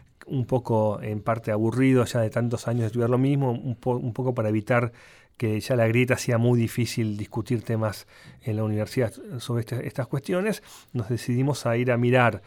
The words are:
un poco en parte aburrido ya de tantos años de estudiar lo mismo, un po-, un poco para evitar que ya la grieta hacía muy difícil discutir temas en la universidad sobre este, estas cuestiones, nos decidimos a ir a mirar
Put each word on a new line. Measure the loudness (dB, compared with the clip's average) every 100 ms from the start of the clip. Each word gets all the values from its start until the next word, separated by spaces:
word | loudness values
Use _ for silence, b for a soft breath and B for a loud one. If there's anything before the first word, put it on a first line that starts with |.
| B -20 -6
un | -4 0
poco | 0 2 2 2 -2
en | -6 -4
parte | -2 -2 -2
aburrido | 0 0 4 4 6 4
ya | 0
de | 0
tantos | 0 -2 -2 -2
años | -2
de | 0
estudiar | 0 2
lo | 4
mismo, | 4 2 0
un | -2 -4 -4
po-, | -2 -2
un | -2
poco | -4 -2
para | 0 0
evitar | 0 2 2 0 -6 B B B -4
que | -2 -2
ya | 0 2
la | 4
grieta | 4 2 0
hacía | 0 2
muy | 4 2
difícil | 2 0 -2 -2 -4 -4
discutir | -6 -6 -2 -4
temas | -2 -2 -2 -4 -14 B B B
en | -6 -2
la |
universidad | -2 -2 -2 -2 -2 -4 -12 -10
sobre | -4 -4
este, | -4 -6 -6
estas | -6 -6
cuestiones, | -4 -2 -2 -2 -4 -8 B B
nos | -6 -2
decidimos | -4 -2 0 0 0 0
a | 0
ir | 2
a | 2
mirar | 4 4 4 0